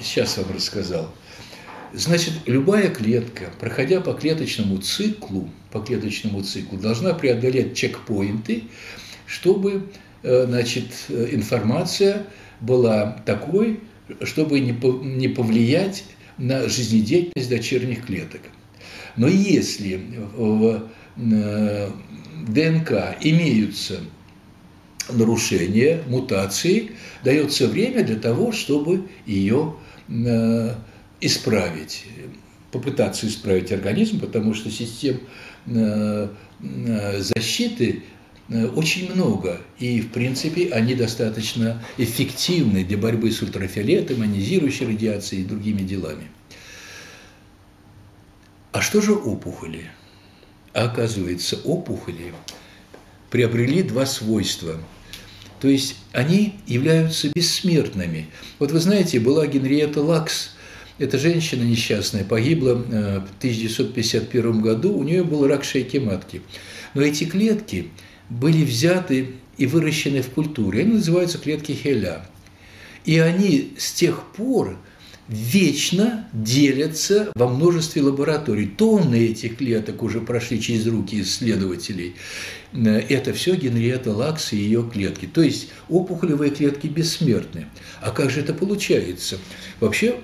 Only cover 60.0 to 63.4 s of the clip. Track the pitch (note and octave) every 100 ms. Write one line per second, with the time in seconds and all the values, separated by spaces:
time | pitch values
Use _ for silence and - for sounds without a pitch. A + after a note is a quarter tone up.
60 | D3 D#3+ D#3+ - - - - - - -
61 | C3 B2+ D#3+ E3+ D#3+ B2 A#2 A#2 - G#2+
62 | F#2+ A2 F#2+ A2+ B2+ D#3+ C3 A#2+ A2+ A2
63 | G2+ G2 F#2+ -